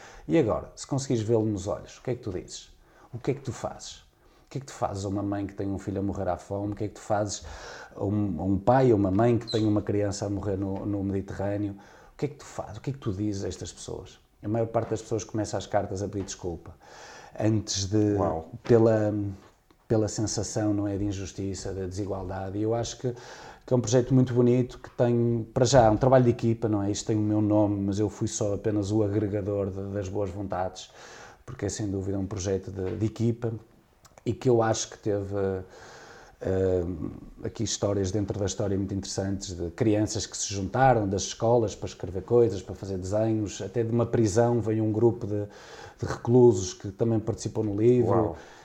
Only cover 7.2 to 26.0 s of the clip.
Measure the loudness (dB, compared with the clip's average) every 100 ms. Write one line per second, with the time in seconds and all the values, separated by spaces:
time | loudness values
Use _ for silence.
7.2 | -2 -6 -12 -14 -14 -16 -16 -6 -2 0
8.2 | 0 -2 0 0 4 4 6 6 4 4
9.2 | 4 2 0 0 0 0 0 -2 -2 -2
10.2 | -4 -4 -4 -2 -4 -4 -4 -4 -2 -2
11.2 | -4 -6 -4 -2 -4 -8 -16 -20 -20 -8
12.2 | -8 -8 -14 -12 -12 -10 -8 -6 -4 -4
13.2 | -2 -4 -6 -8 -10 -12 -12 -12 -12 -20
14.2 | _ _ -4 -2 0 -2 -2 -4 -2 -4
15.2 | -4 -4 -4 -4 -2 -2 -2 -4 -4 -4
16.2 | -6 -8 -8 -8 -10 -20 -20 -20 -20 -20
17.2 | -14 -2 2 2 0 -4 0 2 4 4
18.2 | 2 0 -6 -6 4 6 8 6 2 0
19.2 | -4 -8 -14 _ _ _ -2 0 2 -2
20.2 | -4 -4 -4 -2 0 0 -2 -2 -4 -4
21.2 | -8 -8 -6 -6 -6 -6 -6 -6 -6 -6
22.2 | -6 -8 -6 -2 0 0 -2 -4 -6 -6
23.2 | -10 -18 -20 -16 0 0 4 4 6 4
24.2 | 4 4 6 4 2 -4 -10 0 2 4
25.2 | 2 0 -2 0 4 8 8 6